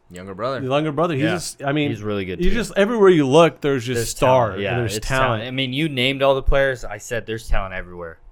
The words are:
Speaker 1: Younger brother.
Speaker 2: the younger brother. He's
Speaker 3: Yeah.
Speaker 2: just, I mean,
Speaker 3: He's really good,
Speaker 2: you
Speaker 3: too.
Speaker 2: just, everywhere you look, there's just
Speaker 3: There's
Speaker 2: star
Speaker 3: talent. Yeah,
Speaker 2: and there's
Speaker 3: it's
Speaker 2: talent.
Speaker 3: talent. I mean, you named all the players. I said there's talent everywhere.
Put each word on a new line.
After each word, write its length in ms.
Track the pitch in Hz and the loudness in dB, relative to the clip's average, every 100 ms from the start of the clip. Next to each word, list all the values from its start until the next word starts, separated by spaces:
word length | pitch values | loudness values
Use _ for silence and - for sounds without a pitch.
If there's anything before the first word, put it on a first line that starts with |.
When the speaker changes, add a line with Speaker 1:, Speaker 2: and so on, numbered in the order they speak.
| _ | _
Speaker 1:
Younger 220 | 90 98 | -16 -14
brother. 260 | 92 123 131 | -8 -6 -4
Speaker 2:
the 80 | 127 | -2
younger 240 | 143 156 | -2 0
brother. 220 | 139 175 | -2 -2
He's 100 | 135 | 0
Speaker 3:
Yeah. 100 | 151 | -2
Speaker 2:
just, 300 | 107 - - | -2 -6 -6
I 80 | 139 | -4
mean, 180 | 151 139 | -2 -2
Speaker 3:
He's 100 | 107 | -4
really 240 | 104 101 92 | -4 -4 -4
good, 180 | 92 | 0
Speaker 2:
you 60 | 180 | 2
Speaker 3:
too. 60 | 233 | 2
Speaker 2:
just, 180 | 190 - | 0 0
everywhere 340 | 202 233 190 | 0 6 6
you 180 | 170 135 | 6 6
look, 340 | 151 160 - | 6 6 2
there's 240 | 147 135 117 | -2 -2 -2
just 120 | 120 | -4
Speaker 3:
There's 100 | 110 | -4
Speaker 2:
star 380 | - 127 131 110 | 0 4 4 2
Speaker 3:
talent. 140 | 95 | -2
Yeah, 80 | 98 | -4
Speaker 2:
and 80 | 120 | -2
there's 160 | 113 107 | -2 -4
Speaker 3:
it's 100 | - | -2
Speaker 2:
talent. 340 | 131 131 113 | 0 0 0
Speaker 3:
talent. 60 | 123 | -4
I 40 | |
mean, 200 | 131 127 | -4 -4
you 160 | 131 160 | -2 -2
named 340 | 131 127 139 | 0 0 2
all 100 | 139 135 | 2 2
the 60 | |
players. 400 | 131 139 135 123 | 2 2 2 -2
I 140 | 110 107 | -8 -12
said 280 | - 117 107 | -8 -8 -6
there's 220 | 113 - | -8 0
talent 260 | 113 95 92 | 0 0 -8
everywhere. 440 | 87 87 85 80 - | -10 -12 -14 -14 -20